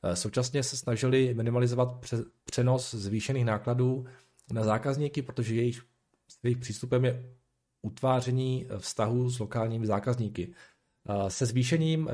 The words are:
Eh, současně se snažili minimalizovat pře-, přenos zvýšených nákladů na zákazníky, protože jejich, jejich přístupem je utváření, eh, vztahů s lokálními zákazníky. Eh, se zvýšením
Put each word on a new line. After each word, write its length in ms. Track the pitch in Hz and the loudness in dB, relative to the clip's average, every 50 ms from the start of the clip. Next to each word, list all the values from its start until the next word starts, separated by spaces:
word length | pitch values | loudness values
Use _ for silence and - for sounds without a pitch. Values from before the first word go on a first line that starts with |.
| - | -2
Eh, 120 | 95 87 | -2 -2
současně 480 | 87 - 107 - 131 123 123 - 143 131 | -2 -4 -2 -2 -2 -2 0 0 -2 -2
se 140 | 127 - 127 | -2 -4 -6
snažili 560 | - - 120 110 127 127 127 131 131 127 120 | -2 -2 -2 2 2 4 4 4 4 4 2
minimalizovat 680 | 117 113 117 117 123 127 123 123 120 127 123 123 - | 0 0 0 2 4 4 4 4 2 0 0 0 -8
pře-, 240 | - - - 113 117 - _ _ _ | -8 -4 -4 -4 -4 -4 _ _ _
přenos 480 | - - - 123 123 127 127 123 - - | -6 0 2 4 4 4 2 0 -4 -6
zvýšených 520 | 113 98 98 104 110 104 - 135 135 120 | -4 -4 -2 -2 -2 0 0 0 2 2
nákladů 600 | 117 107 104 104 - 120 123 127 123 131 131 127 - - - - _ _ _ _ - | 2 2 0 0 0 2 2 2 2 2 0 -4 -10 -14 -20 -20 _ _ _ _ -6
na 120 | 120 117 110 | -2 0 2
zákazníky, 580 | 110 107 110 131 143 135 139 147 143 143 - | 2 2 2 2 0 0 0 0 -2 -2 -4
protože 340 | 131 - - - 120 107 113 | -6 -6 -4 -4 -2 0 2
jejich, 260 | 113 120 120 120 123 - _ _ _ _ _ _ _ _ _ - _ - | 2 2 0 0 -2 -10 _ _ _ _ _ _ _ _ _ -20 _ -2
jejich 140 | 120 123 123 | 0 0 0
přístupem 480 | 123 - 107 - - 127 127 123 127 | -2 -8 -8 -8 -4 0 2 2 4
je 240 | 127 123 - - - - _ _ _ _ _ _ _ _ _ | 2 0 -2 -8 -14 -18 _ _ _ _ _ _ _ _ _
utváření, 880 | - 107 - - - 131 127 127 117 123 127 127 131 131 127 127 127 - | -10 -10 -8 -2 2 2 2 2 2 0 0 0 0 0 -2 -4 -4 -6
eh, 100 | - 101 | -10 -8
vztahů 500 | - - - - 110 107 117 123 127 123 | -8 -8 -2 0 0 2 2 2 2 0
s 100 | 123 123 | 0 -2
lokálními 480 | 110 104 - 123 113 113 113 113 113 107 | -4 -4 -2 -2 -2 0 -2 -2 0 0
zákazníky. 680 | 104 98 101 127 123 123 113 104 - - 87 87 - - - - _ _ _ _ _ _ _ - | 0 0 0 0 -2 0 -2 -4 -4 -6 -8 -8 -8 -18 -20 -20 _ _ _ _ _ _ _ -4
Eh, 200 | 104 101 98 95 | -2 -2 -2 -2
se 160 | - - 135 | -2 -2 -2
zvýšením 640 | 120 113 127 127 - 165 160 160 160 160 156 160 156 | 0 2 2 2 2 2 2 2 2 2 0 0 -2